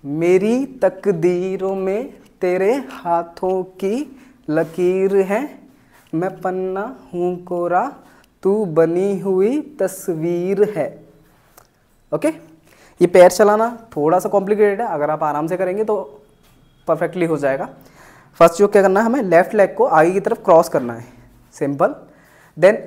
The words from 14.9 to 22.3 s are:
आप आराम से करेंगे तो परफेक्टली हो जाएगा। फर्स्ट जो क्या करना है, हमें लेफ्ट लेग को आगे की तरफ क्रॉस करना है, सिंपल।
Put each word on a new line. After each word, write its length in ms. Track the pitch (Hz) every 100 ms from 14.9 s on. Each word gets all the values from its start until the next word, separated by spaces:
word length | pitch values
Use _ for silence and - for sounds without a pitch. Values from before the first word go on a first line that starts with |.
| 160 147
आप 120 | 156
आराम 240 | 156 143 160
से 100 | 180
करेंगे 280 | 190 196
तो 140 | 220 208 185 - _ _ _ _ _ _ -
परफेक्टली 380 | 160 170 175 165
हो 100 | 156
जाएगा। 320 | 139 135 208 - - _ - - _ -
फर्स्ट 180 | 170 170
जो 100 | 202
क्या 140 | 202
करना 180 | 190 190
है, 60 | 226
हमें 160 | 262
लेफ्ट 320 | 202 165 185
लेग 200 | 214 190 208
को 80 |
आगे 280 | 233 160 160
की 80 | 190
तरफ 240 | 208 226
क्रॉस 240 | - 165 165
करना 240 | 151 120
है, 120 | 117 120 - - _ _
सिंपल। 400 | - 143 143 190 294 - _ _